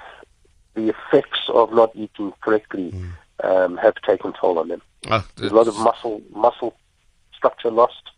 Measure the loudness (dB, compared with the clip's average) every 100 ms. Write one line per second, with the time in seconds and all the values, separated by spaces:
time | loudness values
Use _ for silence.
0 | -20 -20 -20 _ _ _ _ -4 -4 -4
1 | 0 0 0 -8 0 2 4 4 2 2
2 | -12 -8 -10 -6 -2 -2 -2 -8 -8 -8
3 | -12 -14 _ -6 0 2 0 2 0 2
4 | 0 -2 -2 -4 -2 0 -4 -8 _ _
5 | -4 -4 -4 -10 0 4 4 2 0 0
6 | -4 -8 -10 -2 -2 0 -8 -10 _ _
7 | _ _ _ -4 -2 -2 -4 2 2 0
8 | -20